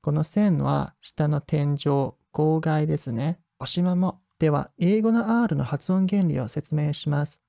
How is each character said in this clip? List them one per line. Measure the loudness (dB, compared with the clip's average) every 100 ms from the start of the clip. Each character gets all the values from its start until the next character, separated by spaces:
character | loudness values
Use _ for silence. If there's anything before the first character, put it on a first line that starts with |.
こ | -2
の | -2
線 | 0 2 2 2
は | 2 0 -2 _
下 | -18 -2 0
の | 0
天 | -2 0 0
井、 | 0 0 0 0 -6 _
口 | -2 0 2
外 | 0 0 0
で | -2
す | -4
ね。 | -4 -4 -4 _ _
推 | -6
し | -2
マ | 0 2
モ。 | 0 -4 _ _
で | 0
は、 | 0 -4 _
英 | 2 2
語 | 2
の | 2 2 0
R | 0 0
の |
発 | -2 -4 0
音 | 0 2
原 | 2
理 | 2 0
を | -4
説 | -6 -4
明 | -2 -2
し | -2 -2
ま | -2
す。 | -2 -8